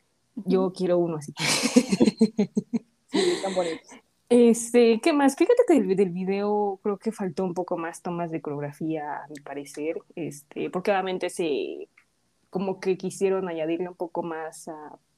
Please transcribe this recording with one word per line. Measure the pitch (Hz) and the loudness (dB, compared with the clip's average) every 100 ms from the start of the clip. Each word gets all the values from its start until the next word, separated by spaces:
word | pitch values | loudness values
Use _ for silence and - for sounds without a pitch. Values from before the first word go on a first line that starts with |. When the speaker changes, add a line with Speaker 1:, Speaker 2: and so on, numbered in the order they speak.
| _ _ _ - | _ _ _ -8
Speaker 1:
Yo | 185 185 190 | 0 2 2
Speaker 2:
Ujú. | |
Speaker 1:
quiero | 185 180 175 | -2 0 2
uno | 170 156 | 0 -4
así. | 147 - | -8 -6
<laughs> | 156 - - 247 - 190 220 - 214 - 202 - - 233 - _ _ | -2 0 2 2 4 4 2 4 2 2 -2 -2 -4 -6 -8 _ _
Speaker 2:
Sí, | - 359 | -2 0
están | 349 196 | 0 -2
bonitos. | 185 170 160 - - _ _ - | -2 -2 -4 -12 -20 _ _ 2
Speaker 1:
Este, | 240 240 226 - 240 233 226 | 6 6 6 2 4 6 6
¿qué | 339 | 2
más? | 294 277 277 | 4 4 4
Fíjate | 359 480 440 | 4 6 6
que | 294 | 6
del, | 190 190 | 4 2
del | 190 | 2
video | 175 190 196 208 208 202 190 | 0 -2 -2 0 0 -2 -2
creo | 208 196 | -4 -4
que | 220 | -4
faltó | 208 190 160 | -4 -4 -2
un | 185 | -2
poco | 175 180 170 | -2 -4 -4
más | 165 - | -6 -8
tomas | 180 170 170 | -6 -4 -4
de | 160 | -6
coreografía, | 156 143 147 147 160 160 147 143 | -6 -6 -6 -6 -6 -4 -6 -10
a | 147 | -12
mi | 147 | -16
parecer, | - 139 143 147 151 170 - - | -12 -12 -12 -8 -6 -6 -10 -10
este, | 143 143 - - 151 | -10 -10 -14 -8 -6
porque | 180 196 | -4 -2
obviamente | 196 185 185 180 | -2 -2 -4 -4
se, | - 165 127 76 73 - _ _ _ _ _ _ | -4 -2 -2 -4 -8 -16 _ _ _ _ _ _
como | 185 190 190 | -6 -6 -4
que | 190 185 | -4 -4
quisieron | 185 - 190 190 185 | -4 -2 0 0 -2
añadirle | 165 156 170 180 | -4 -4 -4 -6
un | |
poco | 180 175 175 | -8 -8 -6
más | 170 160 160 - - | -6 -8 -10 -12 -16
a, | 156 151 - _ | -14 -16 -20 _